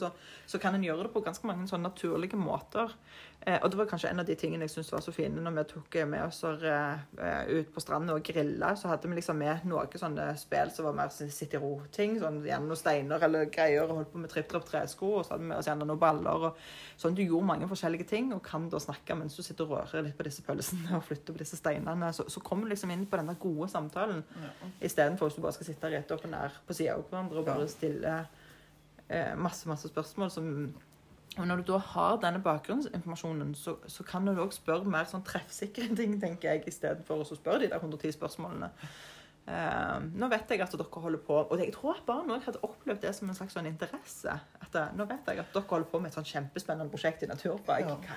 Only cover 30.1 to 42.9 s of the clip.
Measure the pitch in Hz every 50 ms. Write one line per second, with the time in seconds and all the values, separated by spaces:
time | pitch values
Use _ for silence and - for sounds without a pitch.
30.1 | - 202 196 180 - 165 160 160 143 143 147 135 - - - - - - - -
31.1 | - - - - - - 180 175 180 180 175 185 190 196 190 - - 175 175 175
32.1 | 220 226 208 175 175 190 190 175 151 151 - - 202 277 294 - - 180 165 170
33.1 | 165 - - 165 160 151 143 143 147 143 - 170 160 - - - - - 185 -
34.1 | - 180 190 202 196 180 175 196 - - - - 160 175 196 202 185 160 170 -
35.1 | - 185 190 - - 180 - - - - 202 202 - 247 233 214 226 202 233 208
36.1 | 208 202 196 170 170 175 - 156 156 156 156 175 - - - 156 156 160 - -
37.1 | 156 156 151 - 160 143 - 156 196 277 262 180 - 165 170 160 151 143 - 156
38.1 | 151 - 165 160 - - 160 175 170 - - 170 - - - 143 - - - -
39.1 | - - - - - - - - 165 170 165 147 - - - - - - 143 160
40.1 | 170 196 233 254 233 214 - - 247 196 185 180 - 151 165 - - 170 160 170
41.1 | 160 156 - - 147 151 147 - 160 175 175 - - - - 285 349 - - -
42.1 | 240 285 359 302 226 262 247 254 214 - - 214 214 - - 277